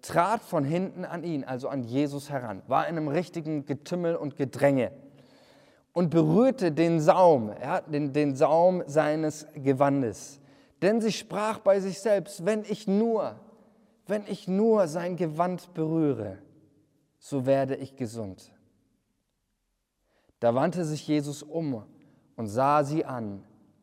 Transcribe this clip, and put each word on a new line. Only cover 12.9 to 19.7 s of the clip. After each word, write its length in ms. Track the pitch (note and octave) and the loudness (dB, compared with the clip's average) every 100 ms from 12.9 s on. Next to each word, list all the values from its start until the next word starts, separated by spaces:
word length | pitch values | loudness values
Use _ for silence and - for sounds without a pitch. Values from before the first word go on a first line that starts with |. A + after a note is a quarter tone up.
| G3 A3+ A3 C#3+ G#2+ - - _ _ _ _ - | 2 2 0 -2 -8 -20 -20 _ _ _ _ -6
wenn 180 | G#3 G3+ | -6 -4
ich 200 | F#3+ - | -10 -2
nur 400 | F#3+ A3+ G#3+ F3 | 2 4 4 4
sein 280 | D#3+ F3 F3 | 0 -6 -2
Gewand 580 | E3+ D3+ F3 F3+ - | -4 0 -2 -2 -8
berühre, 640 | - D#3 E3 D3+ A#2+ G2+ F#2+ - _ _ _ _ _ _ _ | -4 0 2 2 0 -6 -10 -18 _ _ _ _ _ _ _
so 280 | - C#3+ B2+ | -6 -4 2
werde 300 | C3+ C3 C3+ | 2 2 -4
ich 200 | C3 - | -8 -8
gesund.“ 560 | A#2+ A2+ G#2 F#2 - _ _ _ _ _ _ _ _ _ _ _ _ | -8 -6 -10 -12 -20 _ _ _ _ _ _ _ _ _ _ _ _